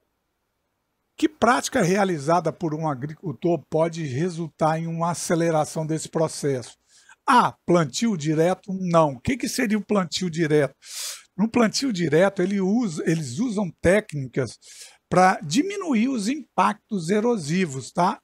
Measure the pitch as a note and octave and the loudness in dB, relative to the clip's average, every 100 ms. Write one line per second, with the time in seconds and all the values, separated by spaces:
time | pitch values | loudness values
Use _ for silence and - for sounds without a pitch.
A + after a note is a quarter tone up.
0 | _ _ _ _ _ _ _ _ _ _ | _ _ _ _ _ _ _ _ _ _
1 | _ - D4+ - A3+ C4+ - C4 E3+ F#3+ | _ -2 -2 2 2 2 0 0 2 2
2 | G3 E3 C3+ F3 D#3+ - E3 D3+ D#3+ C3 | 0 -2 0 0 0 -4 -4 -4 -4 -4
3 | C#3+ D#3 F3+ A#2 F3 E3 - D#3 E3 E3 | -8 -8 -10 -4 0 0 0 0 0 -2
4 | D3+ B2 F3+ D#3+ D#3+ - D#3+ D#3+ E3 E3 | -6 -2 -4 -4 -10 -2 0 0 -4 -4
5 | E3+ E3 - E3+ E3+ D#3 D3 E3 D#3 D#3 | -4 -4 -2 0 2 2 0 -4 -4 -4
6 | - E3 D#3+ - D3 C3 A2+ - _ _ | -4 -2 -2 -2 -4 -4 -6 -18 _ _
7 | _ - - B3 E3+ - - F3 D3+ - | _ -6 2 4 4 0 0 2 2 0
8 | A#3 F#3+ D3 D#3 E3 F#3 - F#3+ F3+ E3+ | -2 0 0 2 2 0 -4 -6 2 4
9 | D#3 B2+ - C4 C#4+ - B3 G#3+ G3+ G#3 | 4 0 -4 -4 -4 -2 0 0 0 -2
10 | F3+ - F#3 D#3+ D#3 D3+ C3+ - - - | 0 -4 -4 -2 2 2 2 -4 -16 -12
11 | - - - - A3 A#3+ A3 - C4+ F#3 | -10 -12 -12 -2 0 2 2 0 -2 -2
12 | D#3+ D3+ G3 F#3+ F3+ G3+ F#3 A3+ A3+ D3+ | 2 4 4 2 -2 0 0 0 0 -2
13 | G3+ E3 C#3 B2+ B3+ G3+ F#3+ - E3+ G3+ | -2 -2 -2 -4 -4 -2 -4 0 2 2
14 | G#3 D3 C3 - A#2+ - - - - _ | 2 -6 -6 -4 -6 -8 -20 -20 -20 _
15 | _ E3 F#3 G3+ D3+ F#3+ F#4 G4+ F4+ A3+ | _ 4 4 2 0 0 0 -4 -2 0
16 | B3 B3+ G3 D4 - - G3 G#3 _ G3+ | 0 0 -4 -4 -4 0 0 0 _ -6
17 | D#3+ G#3+ A#3 A#3 C#3+ F3 F3 C3 B2 - | 0 0 2 0 -2 -2 -2 -4 -6 0
18 | F3+ C4+ | 0 -2